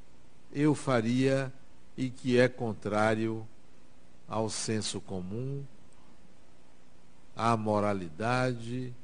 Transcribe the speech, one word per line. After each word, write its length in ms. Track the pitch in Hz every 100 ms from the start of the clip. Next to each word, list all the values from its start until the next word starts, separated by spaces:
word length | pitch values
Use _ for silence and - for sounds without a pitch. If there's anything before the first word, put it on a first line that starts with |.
| - - - - -
eu 220 | 139 151
faria 800 | 139 - 123 113 123 131 135 131 - - - - -
e 140 | 131
que 300 | 123 131 120
é 80 | 123
contrário 1000 | - 117 98 104 104 110 110 113 113 110 - - - - - - - -
ao 220 | 107 110
senso 500 | - - 110 104 101
comum, 640 | - 98 90 110 131 139 139 - - - - - - - - - - - - - - - - -
à 200 | 110 117
moralidade, 1400 | 107 104 104 101 87 78 110 123 127 120 113 123 127 123